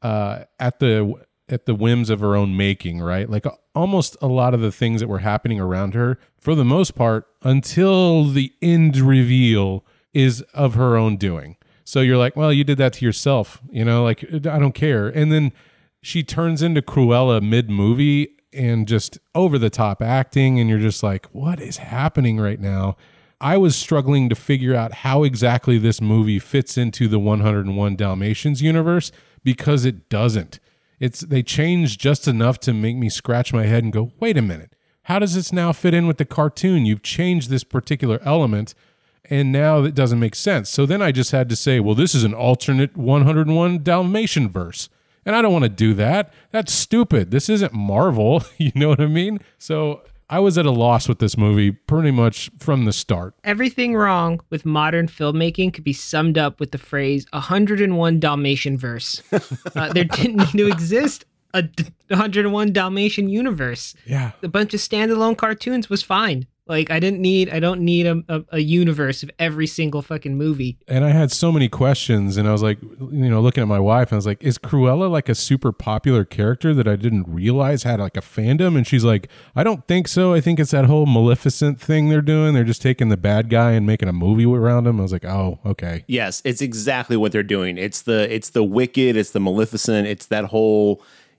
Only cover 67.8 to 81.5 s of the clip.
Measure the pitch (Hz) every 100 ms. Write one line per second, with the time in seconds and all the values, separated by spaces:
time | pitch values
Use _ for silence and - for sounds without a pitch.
67.8 | 170 175 170 165 165 160 160 160 151 165
68.8 | 175 151 139 135 143 - 165 151 156 -
69.8 | 160 147 139 156 143 139 151 143 127 120
70.8 | - 127 147 151 147 - 170 160 127 -
71.8 | 131 139 - 110 98 95 107 107 107 104
72.8 | 107 - 131 143 127 110 120 131 110 101
73.8 | 98 117 123 107 101 101 151 117 - 147
74.8 | 127 135 190 160 - 110 - 135 131 -
75.8 | - 107 - 123 95 - 104 123 165 151
76.8 | 110 104 113 107 85 82 101 127 135 143
77.8 | 120 113 98 - - - 110 147 180 160
78.8 | 117 135 117 107 - - - - 196 196
79.8 | - 175 175 - 185 170 156 165 151 143
80.8 | 131 151 147 117 117 117 147